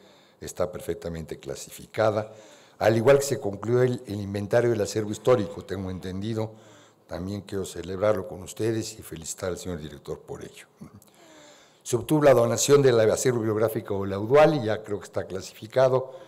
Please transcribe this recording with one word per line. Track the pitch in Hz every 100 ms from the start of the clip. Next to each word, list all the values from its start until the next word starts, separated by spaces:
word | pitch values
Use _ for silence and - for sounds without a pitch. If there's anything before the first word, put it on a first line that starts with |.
| _ _ _ _
está | 80 - 90
perfectamente | 78 78 85 85 82 78 -
clasificada, | 67 65 - - - - 110 104 107 - - - - -
al | 101 113
igual | 113 139
que | -
se | 123
concluyó | 101 98 113 123
el, | 127 123 -
el | 101
inventario | 98 101 101 117 120
del | 110
acervo | 98 110 104
histórico, | 104 - 123 98 -
tengo | - 95 95
entendido. | 92 92 92 104 110 110 - - - _ _ -
También | 82 92 101
quiero | - 98
celebrarlo | 87 87 87 95 107 107 -
con | 85
ustedes | 85 - 110 113 101 -
y |
felicitar | 85 82 78 - 95
al | 85
señor | 92 85
director | 76 - - 76
por | - -
ello. | - - - _ - 101 _ _ - - - - _ _
Se | -
obtuvo | 117 110 156
la | 147
donación | 123 117 110 - 143
del | 135 117
acervo | 110 87 131 120
bibliográfico | 110 107 110 117 - 101
Laudual | 98 98 107 143 156 151
y |
ya | 107 104
creo | - 101
que |
está | - 104
clasificado | 90 92 - - 107 127 131 127 127 -